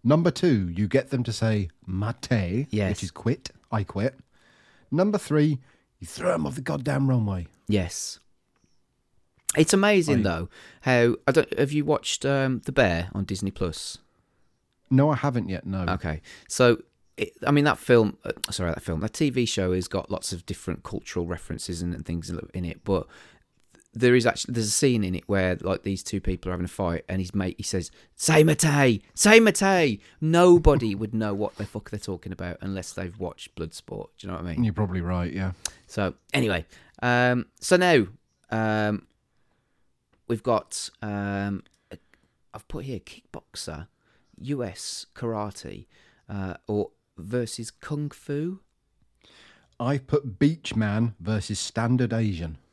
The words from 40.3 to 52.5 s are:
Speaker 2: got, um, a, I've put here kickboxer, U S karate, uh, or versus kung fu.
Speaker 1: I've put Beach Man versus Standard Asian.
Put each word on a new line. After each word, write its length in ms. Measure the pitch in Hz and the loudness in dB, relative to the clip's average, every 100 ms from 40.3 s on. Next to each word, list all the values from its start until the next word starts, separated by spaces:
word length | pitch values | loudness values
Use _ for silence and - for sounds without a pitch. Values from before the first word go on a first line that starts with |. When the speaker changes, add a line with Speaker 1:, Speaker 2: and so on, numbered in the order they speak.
| 117 | -4
Speaker 2:
got, 460 | - 110 - - - _ | 0 0 -2 -10 -10 _
um, 600 | 107 101 101 101 101 98 _ _ _ | -8 -4 -4 -4 -4 -6 _ _ _
a, 60 | - _ _ _ _ _ | -20 _ _ _ _ _
I've 160 | 107 _ | -20 _
put 160 | - | -10
here 140 | 135 110 | -8 -10
kickboxer, 840 | - - _ - _ - - 78 90 _ _ _ _ - | -12 -20 _ -18 _ -14 -12 -12 -16 _ _ _ _ -16
U 240 | 127 143 | -8 -6
S 420 | 107 90 - - - | -6 -8 -12 -12 -16
karate, 720 | - 120 110 104 - 65 50 - _ _ _ - | -8 -6 -4 -6 -10 -14 -14 -18 _ _ _ -12
uh, 240 | 101 95 - | -8 -6 -8
or 260 | - 104 - _ _ - | -4 -2 -2 _ _ -16
versus 540 | 90 123 113 - 113 | -6 -4 -4 -8 -12
kung 380 | _ - 147 147 | _ -8 -6 -6
fu. 520 | - - 143 165 190 _ _ _ _ _ _ _ - - _ _ _ | -10 -8 -6 -6 -8 _ _ _ _ _ _ _ -20 -20 _ _ _
Speaker 1:
I've 260 | 120 143 - | -2 -2 0
put 320 | 151 139 95 | -2 0 2
Beach 380 | 143 160 - 110 | 2 2 -4 -2
Man 360 | 107 104 117 - | 0 0 -2 -4
versus 400 | 90 110 - 101 | -4 -4 -2 -8
Standard 540 | - - 117 127 120 | -6 -2 0 2 2
Asian. 440 | 113 107 85 82 | 0 -2 -2 -6